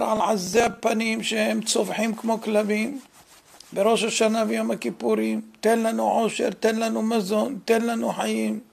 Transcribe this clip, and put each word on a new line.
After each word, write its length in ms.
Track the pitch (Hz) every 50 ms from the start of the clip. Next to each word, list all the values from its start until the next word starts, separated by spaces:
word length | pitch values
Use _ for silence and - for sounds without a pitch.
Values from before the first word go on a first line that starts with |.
| 233 226
על 100 | 220 214
עזי 420 | 175 202 220 190 180 185 190 233
הפנים 600 | 233 226 - - - 226 226 220 226 226 220 226
שהם 400 | - - 113 214 214 113 110 -
צווחים 520 | - - - 226 - 92 - - 220 226 214
כמו 260 | - - 226 226 214
כלבים 600 | - 214 214 208 214 202 214 214 220 240 285 262 - - - - - - - - _ - - - - -
בראש 320 | - - 196 226 226 190 208
השנה 400 | 220 214 - 220 220 220 233 220 214
ויום 220 | 226 220 220 226
הכיפורים. 680 | 226 - - 233 - - 226 - 214 214 - - - 110 - - - -
תן 180 | - 220 226 233
לנו 280 | 220 226 226 226 220 208
עושר, 400 | - - 226 208 - - - 233
תן 260 | 185 - - 220 220
לנו 260 | 220 226 226 220 226
מזון, 560 | 220 220 233 226 190 185 214 214 226 254 277 190 -
תן 200 | - 226 226 233
לנו 280 | 233 233 226 233 214
חיים, 480 | 175 190 202 220 220 220 220 214 214 214 - -